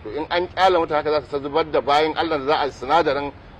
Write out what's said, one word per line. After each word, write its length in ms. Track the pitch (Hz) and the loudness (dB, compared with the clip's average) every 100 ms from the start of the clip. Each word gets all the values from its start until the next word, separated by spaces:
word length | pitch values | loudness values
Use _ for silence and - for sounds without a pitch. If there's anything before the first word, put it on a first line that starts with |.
To 60 | - | -10
in 160 | 123 156 | -8 -4
an 180 | 175 180 | -4 -4
ƙyale 300 | - 190 180 | 2 4 4
mutane 160 | 165 151 | 2 0
haka 140 | 151 | 0
za 100 | 151 | -2
su 60 | 135 | -2
ta 100 | 143 | -6
zubar 240 | 139 147 165 | -2 -2 0
da 80 | 147 | 0
bayan 360 | 123 143 156 151 | 2 2 2 0
Allah 200 | 165 156 | -2 -2
da 60 | 135 | 0
za 120 | 151 | 0
a 120 | 139 | 0
sinadarin 600 | - 127 156 151 139 143 - - - | -6 0 2 2 0 -4 -10 -20 -10